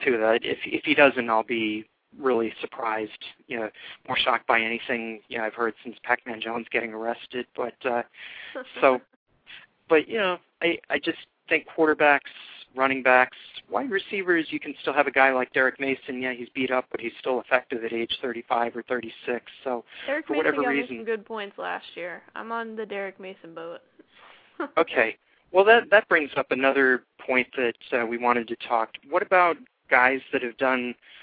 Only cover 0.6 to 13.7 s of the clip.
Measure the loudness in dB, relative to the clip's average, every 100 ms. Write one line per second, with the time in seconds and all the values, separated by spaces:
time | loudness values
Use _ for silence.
0.6 | -4 -6 0 6 6 4 0 0 0 -2
1.6 | -2 -4 -10 _ _ -4 0 0 0 -6
2.6 | -12 -6 -6 -4 -8 -12 -18 -20 _ -8
3.6 | -8 -10 -20 -20 -6 -2 0 0 2 2
4.6 | 2 -4 -4 -6 -6 -12 _ -6 -6 -2
5.6 | -4 -4 -16 -16 -2 -2 -2 -10 -6 -8
6.6 | -4 -4 -4 -6 -6 -6 -8 -10 -10 -8
7.6 | -8 -6 -4 -4 -6 -14 -20 -18 -14 -14
8.6 | -14 2 4 4 -4 _ _ _ _ -20
9.6 | -20 _ _ 4 4 -2 -2 -2 _ _
10.6 | -2 -2 -4 -4 -2 -6 -10 _ -2 -2
11.6 | -2 2 2 4 4 4 0 -20 -20 -20
12.6 | -16 0 0 2 6 6 6 0 -20 -20
13.6 | _